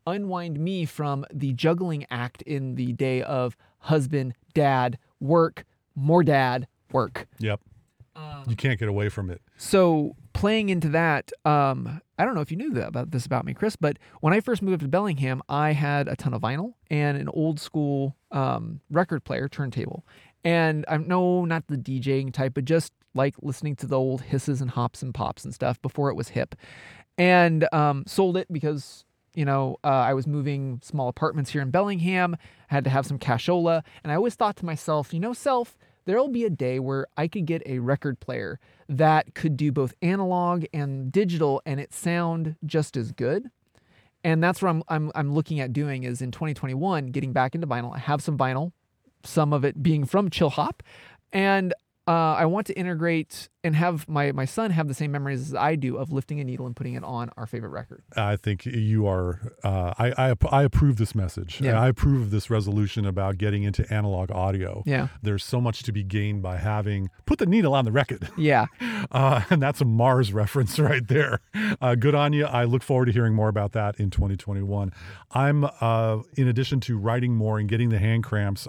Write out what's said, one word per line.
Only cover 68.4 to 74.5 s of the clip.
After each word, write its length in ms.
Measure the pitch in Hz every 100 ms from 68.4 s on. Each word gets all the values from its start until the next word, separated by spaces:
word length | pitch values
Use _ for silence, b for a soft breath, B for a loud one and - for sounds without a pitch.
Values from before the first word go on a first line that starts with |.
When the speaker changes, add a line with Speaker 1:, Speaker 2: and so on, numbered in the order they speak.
| 151 131 107 B 240 220 196
Speaker 2:
Uh, 300 | 127 135 127 -
and 120 | 170
that's 200 | 135 -
a 40 | 127
Mars 460 | 113 127 127 110
reference 480 | 104 104 143 113 -
<laughs> 0 |
right 260 | 147 135 113
there. 360 | 135 139 113 B 208 214 B
Uh, 140 | 127 120
good 200 | 135 143
on 160 | 147
you. 140 | 147 147
I 180 | 123
look 200 | 120 127
forward 240 | - 131 123
to 40 |
hearing 220 | 117 113
more 160 | 110 107
about 240 | 104 101
that 260 | 113 104 104
in 120 | 101
twenty 260 | - 98 98
twenty-one. 560 | -